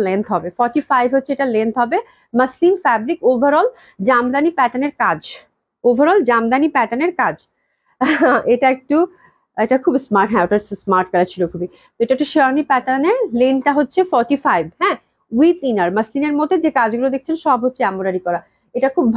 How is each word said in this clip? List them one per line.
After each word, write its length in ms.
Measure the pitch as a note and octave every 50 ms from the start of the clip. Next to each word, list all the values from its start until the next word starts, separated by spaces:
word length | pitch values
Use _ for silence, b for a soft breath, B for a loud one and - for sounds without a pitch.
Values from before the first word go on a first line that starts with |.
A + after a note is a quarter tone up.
| G#3
লেন্থ 220 | F#3+ F#3+ G3+ G#3 -
হবে, 180 | G#3 F3 D#3+ F3+
ফর্টি 300 | - - A#3+ A#3+ A#3+ D4+
ফাইভ 260 | C4+ - - B3+ A#3+ B3 C4
হচ্ছে 160 | C4+ C4 -
এটা 140 | C#4 C4+ C#4
লেন্থ 280 | C4 A3+ G#3+ A3 A#3 A3 B3+
হবে। 200 | A#3+ A#3 D4+ G#4 A#4 b b b b b -
মাসলিন 400 | A#3 B3+ C4 - _ E4+ F4 G4 G4
ফ্যাব্রিক, 360 | - C#4 A#3 A3 A3 C4 E4+ -
overall 460 | - B3 B3+ A#3+ C4 C#4+ C#4+ D#4 G4 B4+ B4+ b b b b -
জামদানি 500 | F#3+ A3+ B3+ A#3+ A#3+ B3 B3+ C#4 D4+ E4+
প্যাটার্নের 440 | E4 D4+ B3+ A#3+ A#3 B3 C#4 D4 - -
কাজ, 220 | - F#3+ E3 D#3 - - - - - _ _ _ _ _ _ _ -
overall 340 | A#3+ B3 A#3 D4 D#4+ F#4+ G#4 C#4+
জামদানি 440 | A3+ A#3+ A3+ A3+ A#3 B3 C4+ D4 D#4
প্যাটার্নের 440 | - C4+ A3+ G#3+ A#3 B3+ D#4 F4+ F4
কাজ। 220 | - A#3+ F3+ D#3 - _ _ _ _ _ _ _ _ _ _ _ -
<laughs> 540 | C4 C#4 D#4 C#4+ D4+ B3+ B3 A#3 - - A#3
এটা 120 | - C4+ C4
একটু, 260 | C4 C4 - - C#4+ D#4 F4+ F#4 b b b b b b b b _
এটা 200 | - G#3+ A3 B3+ C4
খুব 160 | C4 F4 B3 C#4
স্মার্ট, 300 | - - G#3 G3 G3 F#3+
হ্যাঁ, 140 | A3 G#3 F3
ওটা 120 | F3 G#3 G#3 G#3 - G3+
স্মার্ট 300 | - _ - F#3+ F#3 F#3 F#3
কালার 200 | - F3+ F3+ F3+
ছিল 100 | - F#3 F3+
খুবই। 220 | E3+ - F3 F3 b b b b b
তো 100 | _ -
এটা 120 | A#3 A#3 C4
একটা 140 | C4 D4 -
শেরওয়ানি 300 | - D#4 C4+ C4 C4 D4
প্যাটার্নের, 560 | D4 - C#4 B3+ B3+ C4 C4 C4 C#4+ F4 A#4 C5+ A#4 D#4
লেন্থটা 400 | A3+ A#3+ B3 C4 C4+ C4+ B3+ C#4
হচ্ছে 280 | C#4 D4 D4 - - - F#4
ফর্টি 320 | F#4 - B3 - - C#4+
ফাইভ, 280 | - - - - F3 D#3+ E3 - -
হ্যাঁ, 180 | F4 - - - _ _ _ _ _ _
with 260 | A3+ A#3 D4+ E4+ F4 F4+
inner। 260 | C#4 C4 A3 G3+ F3 E3+
মাসলিনের 440 | F#3 G#3+ A3 - - C#4 C#4+ D4+ D4
মধ্যে 220 | D4 D4+ D#4+ F#4 D#4+
যে 120 | D#4+ D#4
কাজগুলো 380 | - C4 A#3 A3 A3 A#3 B3+ C4+
দেখছেন 260 | C4 C4+ - - D#4+
সব 220 | D#4+ - D#4 C4 A#3
হচ্ছে 220 | A#3 B3+ B3+ - B3+
এমব্রয়ডারি 360 | G3 F#3+ F#3+ F#3+ F#3+ F#3 F#3
করা। 200 | F3+ F3 F3 E3+ b b b b b b -
এটা 120 | A#3+ B3+ C4+ C4+
খুব 100 | F4+ C#4 A3+ A3+